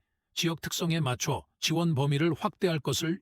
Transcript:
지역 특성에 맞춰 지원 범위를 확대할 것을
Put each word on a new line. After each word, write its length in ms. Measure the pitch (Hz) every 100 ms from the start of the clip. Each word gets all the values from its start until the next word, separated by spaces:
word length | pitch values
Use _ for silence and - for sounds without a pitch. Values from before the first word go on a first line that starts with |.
| _ _ _
지역 300 | - 165 165
특성에 380 | 170 - 170 165
맞춰 440 | 131 123 - 135 - _
지원 340 | - 165 170
범위를 380 | 139 143 143 170
확대할 480 | 151 208 - 185 160
것을 400 | - 131 160 175